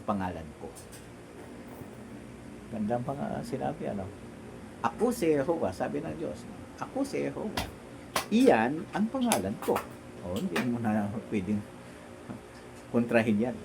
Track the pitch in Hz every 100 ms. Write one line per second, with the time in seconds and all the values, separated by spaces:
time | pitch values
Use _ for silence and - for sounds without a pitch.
0 | 110 101 92 82 80 - - - - -
1 | - - - - - - - - - -
2 | - - - - - - - 113 104 120
3 | 127 139 - - - 135 135 151 - 98
4 | 92 - - - - - - - - -
5 | 240 - 165 147 135 165 101 - 127 143
6 | 156 156 131 - - - - - - 262
7 | 277 143 139 139 214 - - - - -
8 | - - - 220 262 117 117 156 208 160
9 | 220 269 240 135 95 131 - 240 - -
10 | - - 90 98 190 - 123 120 117 107
11 | 101 110 - 110 92 104 - - - -
12 | - - - - - - - - - 120
13 | 117 117 113 104 123 113